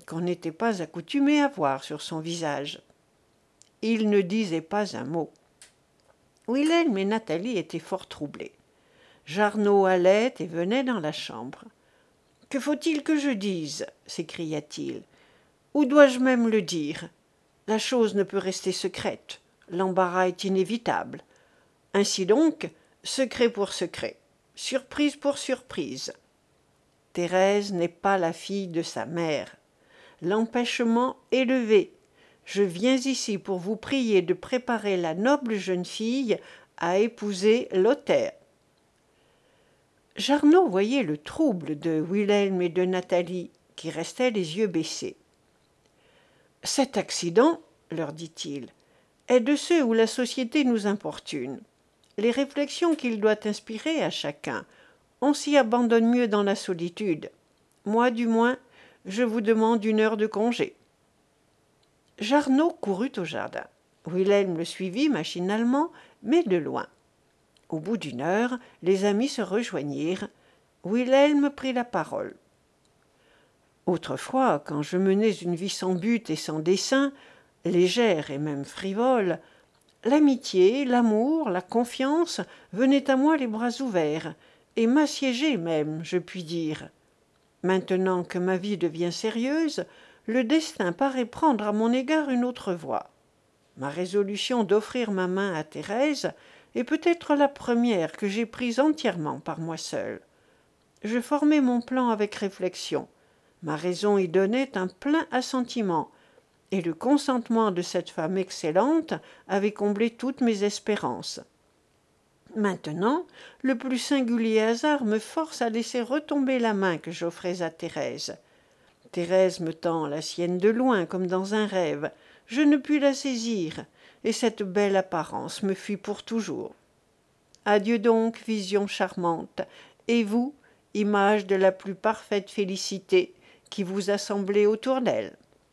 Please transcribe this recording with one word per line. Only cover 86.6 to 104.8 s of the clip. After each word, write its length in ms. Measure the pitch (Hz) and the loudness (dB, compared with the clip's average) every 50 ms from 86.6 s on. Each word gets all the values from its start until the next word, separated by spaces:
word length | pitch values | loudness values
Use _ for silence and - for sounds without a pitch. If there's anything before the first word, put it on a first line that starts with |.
| 165 156 151 - 143 151 _ _ _ _ _ _ _ _ _ _ _ _ _ - - | -4 -4 -6 -8 -10 -16 _ _ _ _ _ _ _ _ _ _ _ _ _ -6 -2
Maintenant 600 | 180 190 185 185 - 190 185 190 185 185 180 170 | 0 0 0 0 0 0 0 2 2 0 0 -2
que 140 | - - 180 | -4 -4 -2
ma 200 | 180 185 185 180 | 0 0 0 -2
vie 200 | 185 208 208 165 | -2 -4 -4 -2
devient 340 | 175 165 151 165 175 175 170 | -2 -2 -2 -2 -4 -4 -4
sérieuse, 720 | - - 220 220 233 240 269 294 320 330 294 - - 170 - - - - - - _ - | -4 -4 -4 -2 -2 -2 0 0 0 0 -2 -2 -4 -8 -8 -12 -20 -20 -20 -20 _ -8
le 180 | - 220 254 247 | -2 0 0 2
destin 480 | 220 302 320 311 - - - 202 175 | 4 2 2 2 0 -4 -2 -2 -2
paraît 340 | 170 - 277 277 262 254 240 | 0 0 0 0 0 -2 -4
prendre 400 | 240 - - 330 311 254 208 214 | -4 -4 0 2 2 2 2 0
à 60 | 208 | 0
mon 200 | 208 214 220 233 | 0 2 2 2
égard 380 | 247 262 262 269 311 311 302 277 | 2 0 2 2 0 0 2 0
une 160 | 254 240 247 | 0 0 0
autre 280 | 247 247 - - 202 175 | -2 -4 -6 -4 -4 -4
voie. 360 | 170 160 131 113 - - - _ _ _ _ _ _ _ _ _ _ _ _ _ - | -4 -4 -4 -4 -4 -4 -8 _ _ _ _ _ _ _ _ _ _ _ _ _ -8
Ma 120 | 131 143 | -8 -8
résolution 760 | 147 170 185 175 185 208 202 196 208 196 - - 254 240 214 | -4 -4 -6 -2 0 0 0 0 -2 -6 -4 -2 0 0 2
d'offrir 480 | 165 202 214 208 - - 254 233 214 | 4 2 2 2 0 -4 -4 -2 -2
ma 160 | 196 185 185 180 | 0 0 0 0
main 260 | 185 196 202 196 175 | 0 0 -2 -2 -2
à 80 | 156 151 | -4 -6
Thérèse 680 | - - 147 156 190 202 240 277 302 285 254 - 165 - - - - - - _ _ - | -6 -10 -12 -8 -4 -2 0 0 0 0 -2 -4 -6 -6 -8 -20 -20 -20 -20 _ _ -6
est 80 | 233 247 | -6 -2
peut-être 520 | - 302 311 - 349 339 339 - - 294 | -2 -2 0 2 2 0 0 0 0 2
la 120 | 285 285 277 | 4 4 2
première 640 | 285 - - 247 240 233 240 240 220 180 160 156 - | 0 -4 -4 -2 0 2 2 2 2 0 0 -2 -4
que 140 | - 208 202 | -4 -4 -4
j'ai 180 | 196 226 233 | -2 -2 -4
prise 340 | 220 - - 247 240 226 254 | -4 -6 -6 -4 -4 0 2
entièrement 600 | 285 311 294 302 - 226 175 175 151 151 127 139 | 2 2 2 2 0 -2 -2 -2 -4 -4 -6 -6
par 200 | - - 151 156 | -6 -8 -8 -6
moi 180 | 160 165 160 160 | -6 -8 -8 -8
seule. 440 | - - - 120 98 110 113 - _ _ _ _ _ _ _ _ _ _ _ _ _ _ _ _ - | -8 -6 -6 -6 -6 -6 -8 -10 _ _ _ _ _ _ _ _ _ _ _ _ _ _ _ _ -8
Je 160 | 214 226 247 | -4 -2 -2
formai 420 | 240 - 294 285 294 294 311 294 | -2 0 -2 2 2 4 4 4
mon 200 | 262 247 247 240 | 4 4 2 0
plan 280 | 240 - 254 262 247 240 | -2 -2 -2 0 0 0
avec 260 | 226 208 208 208 - | 2 0 -2 -4 -4
réflexion. 720 | - 208 190 - - 185 180 - - - - 165 135 - - _ _ _ _ _ _ _ _ _ _ | -6 -6 -6 -6 -4 -6 -6 -6 -6 -8 -4 -4 -4 -4 -6 _ _ _ _ _ _ _ _ _ _
Ma 140 | 170 151 151 | -8 -6 -6
raison 420 | 156 165 180 180 170 196 208 202 202 | -4 -2 -4 -4 0 0 2 2 2
y 100 | 185 170 | 2 2
donnait 500 | 156 190 190 196 226 262 269 269 - | 2 2 2 2 2 0 -2 -2 -2
un 100 | 196 | -4